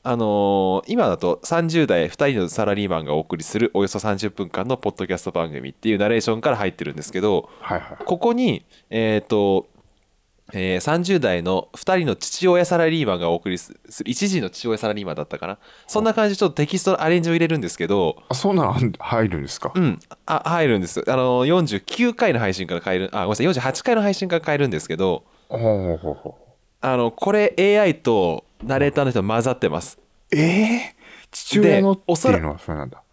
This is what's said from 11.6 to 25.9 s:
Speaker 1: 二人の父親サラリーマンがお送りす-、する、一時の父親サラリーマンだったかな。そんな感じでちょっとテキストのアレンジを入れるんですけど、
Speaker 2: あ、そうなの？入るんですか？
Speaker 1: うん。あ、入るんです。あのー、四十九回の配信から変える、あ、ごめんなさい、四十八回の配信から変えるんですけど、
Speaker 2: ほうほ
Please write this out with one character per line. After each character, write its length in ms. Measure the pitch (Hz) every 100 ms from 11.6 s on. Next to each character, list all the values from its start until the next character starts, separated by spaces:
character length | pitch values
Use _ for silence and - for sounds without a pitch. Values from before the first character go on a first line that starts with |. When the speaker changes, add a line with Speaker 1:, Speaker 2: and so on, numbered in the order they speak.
| -
Speaker 1:
二 220 | - - 185
人 100 | 151
の 80 |
父 320 | 95 - - 185
親 160 | 175
サ 140 | 175 175
ラ 120 | 165
リ 140 | 160
ー 20 |
マ 120 | 120 90
ン 20 |
が 100 | 85
お 60 |
送 140 | 85 98
り 80 | 90
す-、 200 | - - -
す 160 | -
る、 40 | -
一 200 | 123 202
時 100 | 185
の 100 | 95
父 200 | - 117
親 80 | 110
サ 100 | 110
ラ 60 |
リ 100 | 104
ー 20 |
マ 60 | 95
ン 40 |
だ 80 | 73
っ 40 | 73
た 100 | 80
か 100 | 85
な。 100 | 101 - -
そ 140 | - 214
ん 60 |
な 80 | 220
感 160 | 220 208
じ 60 |
で 40 | 196
ち 40 |
ょ 20 |
っ 40 | 190
と 40 |
テ 120 | - 147
キ 100 | 190
ス 80 |
ト 60 | -
の 100 | 190
ア 80 | 160
レ 100 | 175
ン 20 |
ジ 80 | 165
を 40 |
入 60 | 165
れ 100 | 165
る 80 | 160
ん 40 |
で 60 | 90
す 100 | -
け 80 |
ど、 380 | 85 101 82 - -
Speaker 2:
あ、 40 |
そ 180 | 131 196
う 20 |
な 140 | 190 117
の？ 60 | - 123 85
入 280 | - 117 110
る 120 | 85
ん 20 |
で 80 | 67
す 100 | -
か？ 140 | -
Speaker 1:
う 40 | 185
ん。 180 | 160 87 _ -
あ、 160 | - 160
入 240 | - 170 151
る 100 | 107
ん 20 |
で 60 | 87
す。 160 | - -
あ 40 | 131
の 260 | 127 123
ー、 20 |
四 200 | 131 180
十 160 | 151 101
九 320 | - - 240
回 180 | 233 220
の 80 | 117
配 140 | 104
信 140 | 95 87
か 80 |
ら 40 | 87
変 160 | 98
え 40 | 92
る、 100 | 95
あ、 60 | 104
ご 40 |
め 20 | 92
ん 20 |
な 40 |
さ 80 | 107
い、 20 | -
四 60 |
十 60 | 139
八 240 | 131 131
回 120 | -
の 60 | 226
配 120 | 202
信 160 | 190 185
か 100 | 170
ら 60 |
変 100 | 160
え 20 | 143
る 80 | 139
ん 20 |
で 80 | 80
す 80 | -
け 80 |
ど、 300 | 82 95 82 _ _ _
Speaker 2:
ほ 80 | 113
う 20 |
ほ 340 | 113 104 92